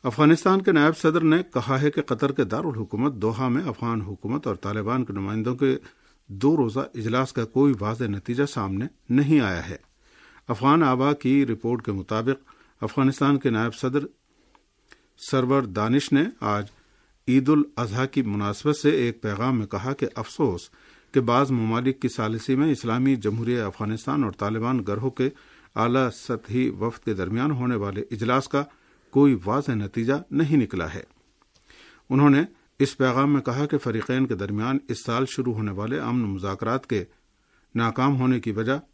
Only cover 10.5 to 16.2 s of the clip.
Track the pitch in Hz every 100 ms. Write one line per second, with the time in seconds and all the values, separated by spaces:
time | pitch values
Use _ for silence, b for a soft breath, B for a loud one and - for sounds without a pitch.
10.5 | 110 135 156 147 127 139 143 123 139 135
11.5 | 110 113 120 107 98 95 110 117 135 _
12.5 | b b b 110 - 135 131 143 139 135
13.5 | 110 117 - 131 139 139 _ _ _ _
14.5 | _ _ _ b b b _ - 135 127
15.5 | 139 117 92 110 135 - 139